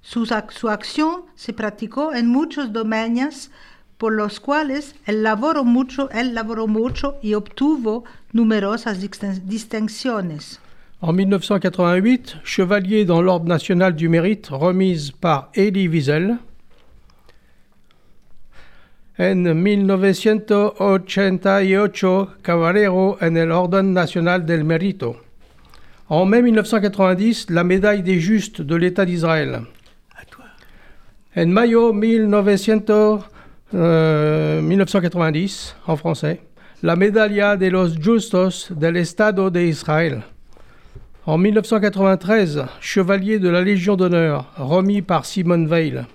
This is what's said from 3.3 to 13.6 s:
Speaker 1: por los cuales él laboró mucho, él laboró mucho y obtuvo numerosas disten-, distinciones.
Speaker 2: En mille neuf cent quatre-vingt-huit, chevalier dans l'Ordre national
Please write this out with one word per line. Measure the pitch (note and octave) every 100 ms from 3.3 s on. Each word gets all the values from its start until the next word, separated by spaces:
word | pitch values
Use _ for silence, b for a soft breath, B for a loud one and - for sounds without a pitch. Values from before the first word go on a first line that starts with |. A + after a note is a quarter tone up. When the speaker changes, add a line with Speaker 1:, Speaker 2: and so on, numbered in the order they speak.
| D4 - b b b b -
Speaker 1:
por | A3+
los | A3 G#3 G#3
cuales | - D4 D4+ C#4 C#4+ - -
él | G#3+
laboró | A3 G#3+ C#4+ D#4
mucho, | A#3+ A#3+ C4 - C4+
él | A3 B3+
laboró | A#3 A3 A3 A3
mucho | A3 A#3+ - C#4 C#4
y | G#3 G#3
obtuvo | G#3 - C#4+ D4+ A3 A3+ B B B
numerosas | A3+ A3+ G#3+ G3 A3 A#3 F#3+
disten-, | G3 - G3+ F#3+ F#3+
distinciones. | G#3+ - A3 G#3+ - C4 A3 F3+ D3+ - - b b b b
Speaker 2:
En | E3
mille | F3 G3
neuf | G3
cent | - G3+
quatre-vingt-huit, | F#3 F3+ F3 F3+ G#3+ B3+ - -
chevalier | - - F#3 G3+ F#3 G#3+ F#3+
dans | E3+
l'Ordre | F#3 F3+ E3
national | E3+